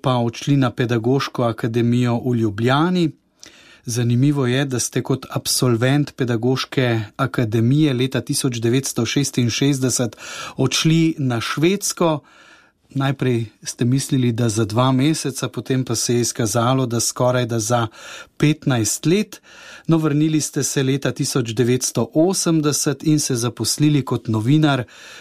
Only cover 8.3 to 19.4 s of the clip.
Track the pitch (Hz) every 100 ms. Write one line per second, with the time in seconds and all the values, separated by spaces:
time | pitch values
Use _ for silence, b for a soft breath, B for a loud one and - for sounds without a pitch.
8.3 | 147 139 117 117 131 135 - 110 143 135
9.3 | - 120 - 139 139 127 117 117 - B
10.3 | B B - 135 - 160 165 160 160 131
11.3 | 117 - - 165 202 - - 175 151 B
12.3 | B B B B _ _ 135 135 139 127
13.3 | 117 110 - - - 117 135 - 139 123
14.3 | 110 120 107 110 110 131 127 147 151 143
15.3 | - 127 - - 131 127 113 - 120 117
16.3 | - 110 117 117 131 127 117 - - 127
17.3 | 127 120 117 107 120 113 B B B B
18.3 | - 151 151 147 123 104 - 151 196 208
19.3 | -